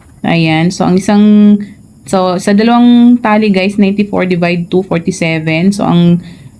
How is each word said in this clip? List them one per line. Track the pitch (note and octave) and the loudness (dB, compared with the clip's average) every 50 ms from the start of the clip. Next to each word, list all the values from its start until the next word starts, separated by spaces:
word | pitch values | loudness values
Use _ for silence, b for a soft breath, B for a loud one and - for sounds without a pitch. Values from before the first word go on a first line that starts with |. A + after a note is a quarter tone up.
| - - - - - | -20 -20 -18 -8 -4
Ayan. | - E3+ E3+ E3 D#3+ D#3+ D#3+ E3 F3+ - | -2 -2 0 0 0 0 0 -2 -2 -2
So, | - F3+ F3 | -2 -2 -2
ang | F3+ | 0
isang, | F#3+ F#3+ - G#3 G#3 G#3+ G#3+ G#3 G#3 G#3 G#3 G#3 G3+ G3+ B B B - - - - - - | -2 0 0 2 2 4 4 4 4 4 4 2 2 -2 B B B -20 -20 -20 -20 -10 -6
so, | - F#3+ F#3 F#3 F3+ F3+ | -4 -2 -2 -2 -4 -4
sa | - G#3 G3+ | -2 -2 0
dalawang | G3+ A3 A#3 A#3+ A#3+ A#3+ A#3+ A#3+ A#3+ A#3+ A#3+ B3 A#3+ | 0 2 2 2 2 4 4 4 4 4 4 2 2
tali, | - G#3+ G#3+ A3 A3 G#3+ F#3+ | 0 0 0 0 0 0 0
guys, | F#3+ F#3 G3 G3+ | 0 -2 -2 -2
ninety-four | - G3+ G3 G3 G3+ G#3 G3+ G3 F3+ F#3 | 0 0 0 0 -2 -4 -4 -4 -4 -2
divide | F#3 F#3 E3+ F3 F3 F3 F3 E3+ - - | -2 -2 -2 -2 -2 -2 -4 -4 -4 -4
two, | F#3 | -4
forty-seven. | F#3+ - E3+ E3+ E3 F#3 F3 - F3 E3 D#3+ D#3+ D#3 E3 D#3+ D#3+ F3 G3 G3+ | -2 -2 -6 -4 -4 -6 -6 -4 -4 -4 -4 -4 -4 -4 -2 0 0 0 0
So, | G3 - | 0 -2
ang | - E3+ F3 F3 F3 F3 E3+ B B B B B B B | 0 0 2 2 2 0 0 B B B B B B B